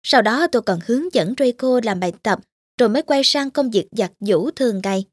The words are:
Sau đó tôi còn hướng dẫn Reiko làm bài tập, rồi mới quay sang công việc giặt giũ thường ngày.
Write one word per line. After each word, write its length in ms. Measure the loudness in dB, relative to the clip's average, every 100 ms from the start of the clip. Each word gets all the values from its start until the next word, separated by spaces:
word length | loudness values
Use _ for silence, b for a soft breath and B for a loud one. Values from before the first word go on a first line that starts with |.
Sau 180 | 2 2
đó 260 | 4 2 2
tôi 140 | 0
còn 180 | 0 -4 -2
hướng 280 | -2 0
dẫn 200 | 0 -2 0
Reiko 420 | 0 0 0 0
làm 160 | 0 -2
bài 140 | -4 -4
tập, 160 | -4 -4 _ _ _ 0
rồi 120 | 2
mới 120 | 2
quay 200 | 0 2
sang 280 | 2 0 -2
công 200 | -2 0
việc 160 | 0 -2
giặt 200 | -4 -4 _
giũ 320 | 0 0 0
thường 280 | -2 -2 -2
ngày. 220 | -2 -4 -4